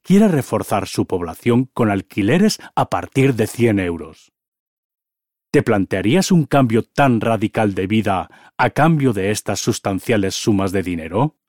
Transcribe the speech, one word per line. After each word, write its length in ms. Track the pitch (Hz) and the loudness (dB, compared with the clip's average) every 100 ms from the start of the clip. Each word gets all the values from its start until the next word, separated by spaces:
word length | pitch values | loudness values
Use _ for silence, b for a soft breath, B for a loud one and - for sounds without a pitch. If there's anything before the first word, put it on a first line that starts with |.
quiere 280 | - 190 220 | 2 4 4
reforzar 580 | 156 - 107 98 107 92 | 2 -2 -6 -2 -4 -4
su 200 | - 104 | -6 -4
población 640 | 92 85 82 120 117 131 | -2 -4 -2 0 0 0
con 160 | - 113 | -2 0
alquileres 680 | 98 - - 101 160 214 - B | 0 -4 -4 0 2 2 0 B
a 140 | - 135 | -4 -2
partir 460 | 92 85 - 135 | -4 -4 0 0
de 140 | 117 110 | 2 -2
cien 300 | - 117 98 | 0 0 2
euros. 540 | 90 82 78 80 _ _ _ _ _ _ _ _ _ _ _ _ _ | -2 -6 -12 -20 _ _ _ _ _ _ _ _ _ _ _ _ _
¿Te 120 | 147 | 0
plantearías 720 | - 107 92 95 95 165 185 | 2 0 0 -2 0 0 2
un 140 | 180 143 | 2 2
cambio 380 | 143 127 110 | 2 2 0
tan 360 | - - 139 117 | -2 0 2 2
radical 540 | 117 113 104 - 107 | 0 -2 -2 0 -2
de 120 | 95 95 | -2 -2
vida 440 | 110 104 92 82 B B - | 0 0 -4 -6 B B -2
a 140 | 127 | -2
cambio 420 | - 156 165 135 | 2 2 4 0
de 180 | 101 95 | 0 -2
estas 300 | 104 - 101 | -4 -4 -4
sustanciales 760 | - 113 107 95 - 113 95 - | -4 -4 -4 -6 -2 0 0 -2
sumas 360 | - 101 98 | 0 0 0
de 100 | 95 | -2
dinero? 540 | 90 85 80 92 147 _ | -4 -6 -4 -2 -2 _